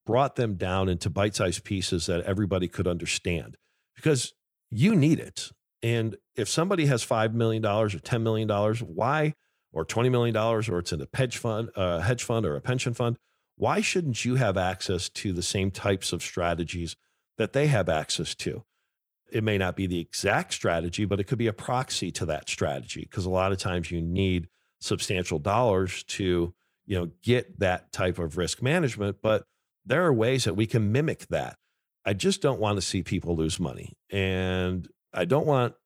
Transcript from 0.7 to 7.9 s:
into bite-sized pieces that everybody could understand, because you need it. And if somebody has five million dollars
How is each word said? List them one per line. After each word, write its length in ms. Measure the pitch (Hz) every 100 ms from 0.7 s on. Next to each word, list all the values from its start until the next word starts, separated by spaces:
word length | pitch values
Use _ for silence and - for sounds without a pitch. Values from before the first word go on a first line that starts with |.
| 95 95
into 200 | 87 107
bite-sized 540 | 87 104 - 95 85
pieces 440 | - 98 87 90 82
that 180 | 87 87
everybody 420 | 95 101 92 90
could 220 | - 90
understand, 640 | 87 82 - 95 85 57 - _ _ _ -
because 380 | 156 139 - - _ _ -
you 240 | 104 175
need 260 | 208 143 165
it. 300 | - - - - _ _
And 360 | 117 117 113 - _ -
if 140 | 107
somebody 380 | - 180 190 143
has 160 | 123
five 300 | - 117 113
million 280 | 113 113 110
dollars 340 | 110 104 110